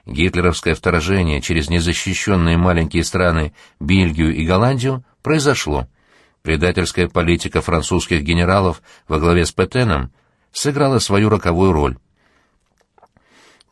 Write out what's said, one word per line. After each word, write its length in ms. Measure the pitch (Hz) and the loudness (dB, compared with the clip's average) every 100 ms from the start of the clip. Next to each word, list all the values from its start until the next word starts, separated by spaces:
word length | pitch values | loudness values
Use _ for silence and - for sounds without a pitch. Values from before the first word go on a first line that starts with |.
| - | -10
гитлеровское 720 | 65 92 87 87 82 87 80 | -2 0 2 0 0 -2 -2
вторжение 640 | 92 85 80 98 85 73 | 0 0 0 0 0 -2
через 280 | - 82 73 | -2 -2 0
незащищённые 880 | 85 85 82 101 90 - 92 82 85 | 0 0 -2 -4 -4 0 2 2 2
маленькие 460 | 90 85 82 85 | 2 2 0 -2
страны 500 | 80 92 90 80 76 - - - | -2 0 0 0 -2 -8 -20 -10
Бельгию 520 | 76 95 90 76 80 | 0 2 2 2 0
и 140 | 80 80 | 0 0
Голландию, 580 | 92 123 135 131 131 - _ | 2 2 0 -4 -6 -10 _
произошло. 640 | 135 156 139 127 76 71 64 _ _ _ _ _ | -2 0 0 -2 -2 -4 -6 _ _ _ _ _
Предательская 640 | 80 78 87 90 85 - 87 | -4 0 0 0 -2 -2 -2
политика 520 | 92 85 85 - 85 | 0 0 0 0 -4
французских 640 | - 82 69 90 - 85 | -2 -2 0 -2 0 -2
генералов 600 | 71 85 87 98 92 80 _ - - | 0 0 2 2 2 -2 _ -20 -6
во 100 | 78 | 0
главе 260 | 85 87 | 2 2
с 60 | 82 | 0
Петеном 600 | - 92 127 120 76 64 _ _ _ _ | -2 -2 0 0 0 -4 _ _ _ _
сыграла 460 | - 147 143 139 120 | -8 -4 0 0 0
свою 280 | - 101 107 | 0 2 2
роковую 440 | 104 90 85 95 | 2 0 2 2
роль. 260 | 78 69 64 _ _ _ _ _ _ _ _ _ _ _ _ _ _ - _ _ | 2 0 -4 _ _ _ _ _ _ _ _ _ _ _ _ _ _ -20 _ _